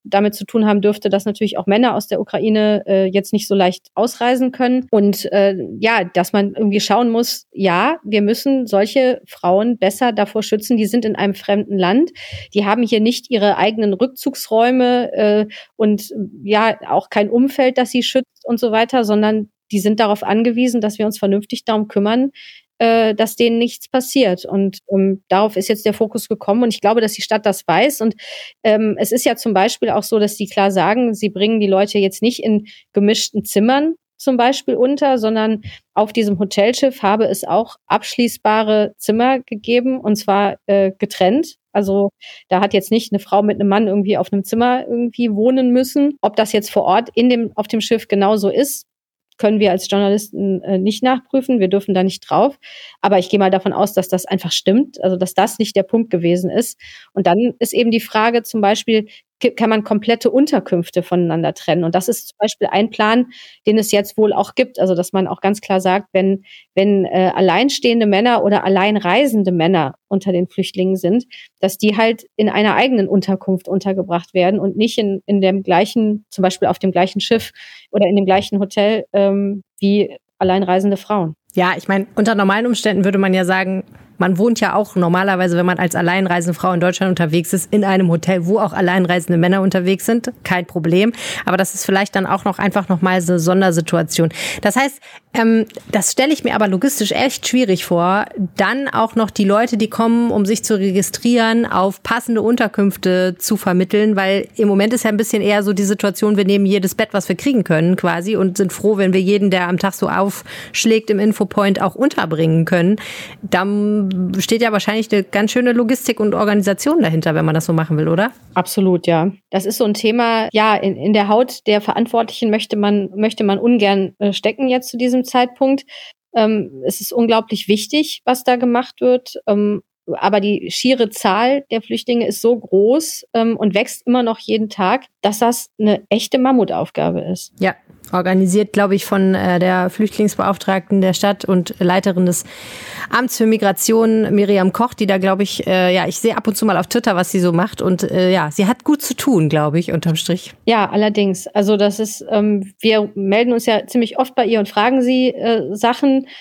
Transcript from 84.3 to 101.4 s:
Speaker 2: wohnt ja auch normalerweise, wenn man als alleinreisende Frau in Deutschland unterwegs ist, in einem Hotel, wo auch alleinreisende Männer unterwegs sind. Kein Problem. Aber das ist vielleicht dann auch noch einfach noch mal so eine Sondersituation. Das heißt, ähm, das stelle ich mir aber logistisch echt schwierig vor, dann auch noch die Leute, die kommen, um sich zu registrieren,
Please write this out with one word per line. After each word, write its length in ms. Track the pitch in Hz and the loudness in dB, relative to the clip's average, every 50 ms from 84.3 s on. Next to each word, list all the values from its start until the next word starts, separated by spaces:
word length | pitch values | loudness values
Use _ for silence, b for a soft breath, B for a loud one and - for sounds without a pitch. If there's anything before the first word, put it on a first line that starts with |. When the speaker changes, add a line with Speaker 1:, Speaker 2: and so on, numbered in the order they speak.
| 185 | 2
Speaker 2:
wohnt 240 | 170 214 240 226 - | 2 2 0 2 0
ja 140 | 214 190 - | 0 0 0
auch 200 | 202 208 - - | 0 -2 -2 -2
normalerweise, 640 | 185 175 165 175 185 196 202 185 180 185 175 170 | 0 0 2 2 2 2 0 0 0 0 0 0
wenn 80 | 175 180 | 0 0
man 120 | 180 180 | 0 0
als 160 | - 185 165 - | 0 -2 -2 -2
alleinreisende 640 | 170 175 170 180 196 190 175 175 175 165 180 160 | -2 0 0 0 0 0 0 0 -2 -2 -2 -4
Frau 140 | - - 185 | -2 -2 -2
in 80 | 180 170 | 0 0
Deutschland 300 | 175 180 175 - 190 190 | 0 0 0 0 0 0
unterwegs 420 | 180 - 170 151 160 175 165 - | 0 0 0 0 0 0 0 -2
ist, 220 | 190 175 - - 208 | -2 -4 -2 0 0
in 100 | 208 196 | 2 2
einem 260 | 190 190 190 190 170 | 2 2 2 2 2
Hotel, 360 | 170 165 - 185 190 175 165 | 2 0 0 0 0 0 0
wo 140 | 175 208 214 | 0 0 0
auch 120 | 214 165 | 0 0
alleinreisende 640 | - - 185 180 180 190 180 170 180 180 165 - 175 | 0 0 0 2 2 2 2 2 0 0 0 0 2
Männer 240 | 165 175 180 190 196 | 2 2 2 2 2
unterwegs 440 | 190 190 - 185 180 190 196 185 - | 2 2 0 0 0 0 -2 0 0
sind. 260 | - 226 240 - 254 226 - - | 0 -2 -2 -2 -6 -10 -10 -4
Kein 200 | - 185 180 170 | -4 -2 -2 -2
Problem. 460 | - - 175 160 165 170 185 208 240 B B B B B B B | -4 -6 -4 0 2 2 2 2 2 B B B B B B B
Aber 140 | - 180 | -2 0
das 160 | 190 190 - - | 0 0 -2 -4
ist 120 | - - | -6 -2
vielleicht 300 | - 190 190 202 - - | 0 0 0 0 0 -2
dann 100 | 196 190 | -2 -2
auch 200 | - 190 190 - | -2 -2 -2 -2
noch 120 | 202 185 | -2 -2
einfach 300 | - 202 196 - 202 180 | -2 -2 -2 0 -2 0
noch 140 | - 185 160 | 0 0 0
mal 180 | 185 185 185 185 | 0 2 0 0
so 140 | 170 170 180 | 0 0 0
eine 60 | 170 | 0
Sondersituation. 880 | 160 180 185 190 190 185 165 175 165 - 175 165 160 - - - 165 160 B B B B B B | 2 2 2 2 2 2 2 0 0 0 0 0 0 0 0 0 0 0 B B B B B B
Das 160 | - 208 196 | -2 -2 0
heißt, 240 | 247 269 269 - B B B B B B _ - | 0 0 -2 -4 B B B B B B _ -2
ähm, 320 | 233 226 226 226 226 220 - - - - - | 0 2 4 4 2 0 -2 -6 -14 -8 -4
das 220 | - 202 185 - - | -2 -2 -2 -2 0
stelle 180 | - 262 302 | 0 0 0
ich 140 | 302 - - | 0 0 -2
mir 100 | 240 - | -2 0
aber 140 | 208 214 196 | 0 0 0
logistisch 420 | 190 180 - 262 - - 214 202 | 0 0 0 0 0 -2 -2 -2
echt 340 | - - 175 185 - - - | 0 0 -2 -2 -2 -4 -4
schwierig 380 | - 247 254 254 196 185 - - | -2 0 0 2 2 0 0 0
vor, 420 | - 180 170 170 180 190 208 - - - 226 190 170 - | 0 0 0 2 2 0 0 -2 -4 -6 -6 -8 -4 -2
dann 320 | - 196 196 240 269 277 | -2 -2 0 0 -2 -4
auch 280 | - - 226 226 220 - | -4 -2 -2 -2 0 0
noch 140 | 226 220 196 | -2 -2 -2
die 140 | - - 202 | 0 0 0
Leute, 320 | 196 202 214 247 247 240 | 2 2 2 0 0 0
die 140 | 208 226 214 | -2 -2 -2
kommen, 420 | - - 226 233 233 233 233 233 | -2 -2 0 2 2 2 0 0
um 140 | 190 208 202 | 0 0 0
sich 180 | 190 226 - - | 0 -2 -2 -2
zu 160 | - 220 190 | -2 -2 0
registrieren, 840 | 196 196 185 196 185 - - - - 233 240 233 | 0 0 0 0 -2 -2 -4 -4 0 0 2 2